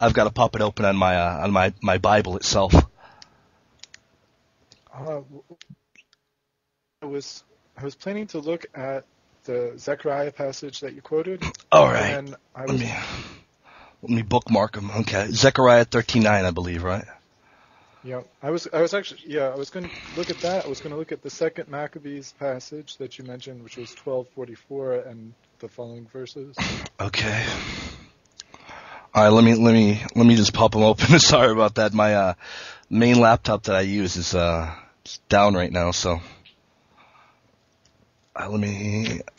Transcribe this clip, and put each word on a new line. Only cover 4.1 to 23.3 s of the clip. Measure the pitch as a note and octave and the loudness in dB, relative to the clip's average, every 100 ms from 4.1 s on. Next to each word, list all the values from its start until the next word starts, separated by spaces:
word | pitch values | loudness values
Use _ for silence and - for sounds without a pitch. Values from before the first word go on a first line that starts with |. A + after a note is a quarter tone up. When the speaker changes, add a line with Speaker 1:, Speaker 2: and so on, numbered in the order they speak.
| _ _ _ _ _ _ _ _ | _ _ _ _ _ _ _ _
Speaker 2:
Uh, | C3 D#3 | -16 -12
w-, | D3+ C3+ C#3+ - F3 - - _ _ _ _ _ _ _ _ _ _ _ _ | -12 -14 -20 -20 -20 -20 -20 _ _ _ _ _ _ _ _ _ _ _ _
I | D3 | -12
was... | C#3+ C3+ - _ _ _ - | -12 -12 -18 _ _ _ -16
I | C#3 | -14
was | - | -12
planning | F#3+ G3+ G#3+ | -10 -10 -10
to | E3 | -10
look | D3 E3+ - - | -8 -8 -10 -12
at | C3 C3+ - _ _ _ - | -10 -10 -12 _ _ _ -8
the | B2 A#2+ B2 | -6 -6 -8
Zechariah | - C#3+ D3+ C#3+ C#3+ | -8 -6 -4 -4 -6
passage | - C#3 C3 C#3+ - | -6 -10 -10 -14 -12
that | C#3 | -14
you | B2 | -14
quoted. | - D#3 F3 F#3 D#3+ - - | -6 -4 -4 -6 -10 -10 2
Speaker 1:
All | - C#3 | 4 4
right. | - G2+ C#3+ | 2 -2 -4
Speaker 2:
And | C#3 C#3 _ | -8 -16 _
I | - C3+ | -14 -6
Speaker 1:
Let | |
Speaker 2:
was | C3 | -6
Speaker 1:
me, | A#2 - - - - - _ _ _ - - _ | -6 -10 -12 -14 -16 -20 _ _ _ -20 -20 _
let | - | -4
me | A#2 | -4
bookmark | G#2 A#2+ A#2 A2 A2 G#2+ | 0 -2 2 0 0 -4
'em. | G2+ | -8
Okay. | G2+ A2 G2+ G#2+ | -6 -4 -4 -2
Zechariah | A#2 C3+ C3 B2+ A#2+ A#2 | 2 4 6 8 8 6
thirteen | A#2+ A2 A#2+ | 0 0 2
nine, | G#2+ G#2 | 4 4
I | F#2 | 0
believe, | F2 F2 E2+ | -2 -6 -6
right? | F2+ G2 - - _ _ _ _ _ _ _ _ | -6 -6 -8 -20 _ _ _ _ _ _ _ _
Speaker 2:
Yeah. | B2+ B2+ B2 _ | -14 -14 -14 _
I | C#3 | -8
was, | E3 - | -6 -4
I | D#3 | 0
was | E3 | 0
actually, | G3 - - - | -2 -6 -14 -8
yeah, | D3 C3+ | -4 -4
I | C3+ | -6
was | C#3 | -10
gonna | F#3+ F3+ - - - | -12 -12 -14 -14 -10
look | F3 | -8
at | D3+ | -6
that. | E3+ F#3 C#3+ | -4 -4 -6
I | |
was | C3 | -10
gonna | D#3 D3 | -10 -10
look | D#3+ | -10
at | D3 | -12
the | C#3 | -12
Second | - E3 D#3+ D3+ | -6 -6 -6 -12
Maccabees | C#3+ D3 D#3+ C#3+ C#3+ C3+ - | -10 -12 -12 -14 -14 -16 -10
passage | C#3+ B2+ - D3+ D3 - | -8 -8 -12 -18 -16 -14
that | C3 - | -16 -16
you | |
mentioned, | C3 | -16